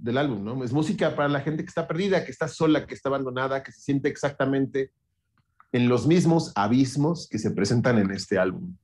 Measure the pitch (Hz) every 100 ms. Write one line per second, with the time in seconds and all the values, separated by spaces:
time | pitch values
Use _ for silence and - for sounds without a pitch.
0 | 117 127 147 107 101 131 120 139 156 185
1 | 160 151 147 143 139 160 180 - 165 165
2 | 196 185 - 120 156 - 160 151 - 113
3 | 135 135 131 127 131 135 - - - 139
4 | 143 139 143 143 135 135 131 135 135 _
5 | _ _ _ _ _ _ _ 123 123 123
6 | 123 175 160 165 160 - 104 123 131 143
7 | 147 170 - 107 107 - 101 123 120 113
8 | 95 98 - 95 92 90 90 -